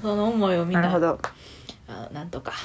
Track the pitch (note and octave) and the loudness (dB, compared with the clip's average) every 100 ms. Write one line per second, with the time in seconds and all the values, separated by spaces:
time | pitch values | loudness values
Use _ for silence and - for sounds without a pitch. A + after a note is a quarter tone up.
0 | G#3+ G#3 G#3+ A3+ G3 F3 E3+ F3+ F3 F3+ | -2 2 2 4 4 2 2 2 4 4
1 | E3 - - - - - - - - - | 2 0 -4 -12 -20 -20 -20 -20 -16 -14
2 | G#2+ D3 E3+ C3 - - | -12 -12 -10 -8 -8 -10